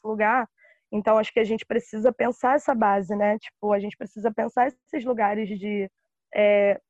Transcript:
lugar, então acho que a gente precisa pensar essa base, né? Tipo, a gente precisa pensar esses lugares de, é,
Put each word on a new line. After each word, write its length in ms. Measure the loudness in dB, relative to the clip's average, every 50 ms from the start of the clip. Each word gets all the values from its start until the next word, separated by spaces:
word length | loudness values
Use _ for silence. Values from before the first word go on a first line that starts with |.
| -8
lugar, 420 | -6 -4 -2 0 2 2 0 -2 -4 _ _ _ _ _ _ _ _
então 260 | -6 -2 2 2 2 2
acho 160 | 2 0 0
que 60 | 0
a 40 | 0
gente 220 | 0 -2 -4 -4
precisa 480 | -4 -4 -4 -4 -6 -4 0 0 0 2
pensar 420 | 0 -2 -4 -2 -2 0 2 2
essa 200 | 2 2 0 0
base, 400 | 2 2 2 2 0 0 -2 -2
né? 220 | 0 0 0 0 -2
Tipo, 340 | -6 -12 -14 _ -4 -2 -2
a 60 | -2
gente 180 | -2 -4 -10 -12
precisa 340 | -14 -16 -10 -6 -6 -4
pensar 360 | -4 -4 -6 -2 0 0 0 0
esses 360 | -2 _ _ _ -8 -6 -4
lugares 460 | -4 -2 0 0 -2 -2 -2 -4 -6
de, 400 | -8 -8 -6 -6 -4 -4 -6 -6 _ _ _ _ _ _ _ _ 0
é, 460 | 2 4 4 6 4 4 2 2 0 _ _